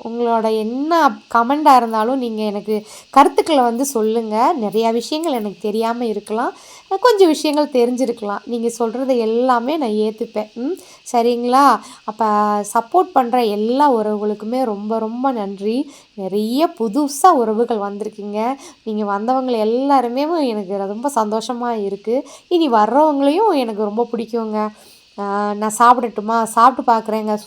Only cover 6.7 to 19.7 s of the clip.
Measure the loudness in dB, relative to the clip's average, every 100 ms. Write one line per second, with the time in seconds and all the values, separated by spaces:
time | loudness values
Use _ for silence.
6.7 | -18 -8 0 2 4 4 4 0 0 0
7.7 | 2 0 0 -2 -4 -6 -8 -6 -4 -4
8.7 | -2 -4 -2 -2 0 0 0 0 -2 -2
9.7 | -4 -2 -2 -2 -4 -8 -8 -10 -8 -8
10.7 | -8 -14 -20 -4 0 0 0 2 4 4
11.7 | 4 -2 -16 -10 -2 0 2 2 0 -2
12.7 | -2 0 0 2 0 2 0 0 0 0
13.7 | 2 4 2 0 -2 -2 -4 -4 -2 -2
14.7 | -4 -4 -4 -4 -2 -2 -2 -6 -6 -4
15.7 | -2 -4 -10 _ -10 -4 -2 -2 0 0
16.7 | 0 -4 -2 -2 2 4 4 2 0 0
17.7 | -2 -4 -8 -10 -10 -8 -4 -4 -6 -12
18.7 | -14 -8 -4 -2 -2 0 -2 0 0 0